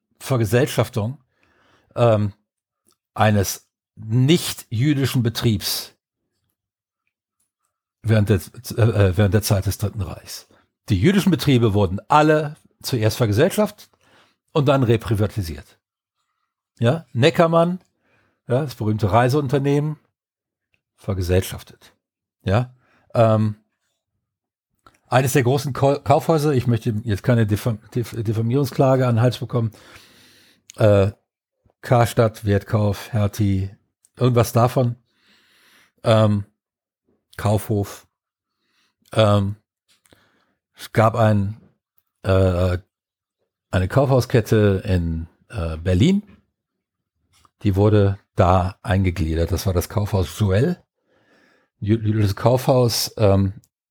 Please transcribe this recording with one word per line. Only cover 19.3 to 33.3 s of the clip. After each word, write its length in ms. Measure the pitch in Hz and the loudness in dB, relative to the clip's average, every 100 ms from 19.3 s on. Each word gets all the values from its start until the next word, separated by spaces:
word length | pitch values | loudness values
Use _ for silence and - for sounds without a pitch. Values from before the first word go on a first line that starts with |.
| 147 139 143 139 143 151 151 _ _ _ _ _ _ _ _ _ _ | 0 0 -2 0 0 -2 -8 _ _ _ _ _ _ _ _ _ _
vergesellschaftet. 960 | - 92 87 90 - - - - - _ _ _ _ _ | -8 -6 -2 -2 -2 -10 -16 -20 -20 _ _ _ _ _
Ja, 320 | - 101 127 - _ _ _ | -2 -2 -2 -8 _ _ _
ähm, 420 | 123 113 110 107 104 _ _ _ _ _ _ _ _ _ _ _ _ _ _ _ | 0 2 2 0 -6 _ _ _ _ _ _ _ _ _ _ _ _ _ _ _
eines 220 | 127 135 | 0 2
der 100 | 147 | 0
großen 300 | 120 139 139 | 2 0 -2
Kau-, 280 | 127 139 143 | -2 0 0
Kaufhäuser, 520 | - 151 160 160 151 | 0 0 2 0 2
ich 140 | 131 123 | 0 0
möchte 280 | 117 123 107 | -2 -2 -6
jetzt 180 | 117 98 | -4 -4
keine 240 | - 120 104 | 0 0 2
Diffam-, 320 | 104 123 104 - | 0 -4 -8 -8
Diff-, 280 | 123 113 123 | -8 -6 -6
Diffamierungsklage 840 | 107 110 113 131 135 - 135 131 127 | -6 -4 -2 -2 -2 0 2 2 2
an 100 | 113 | 2
den 60 | |
Hals 160 | 123 - | 0 -2
bekommen, 320 | 120 123 113 - - - - _ _ _ _ _ - - | -6 -4 -4 -8 -20 -20 -20 _ _ _ _ _ -20 0
äh, 360 | 110 101 98 - _ _ _ _ _ _ | 2 4 2 -2 _ _ _ _ _ _
Karstadt, 640 | - 120 117 - 113 - | -2 0 2 2 0 -2
Wertkauf, 680 | 107 101 - 107 104 95 - | -2 -2 0 -2 0 -2 -6
Hertie, 580 | 110 104 | -2 -2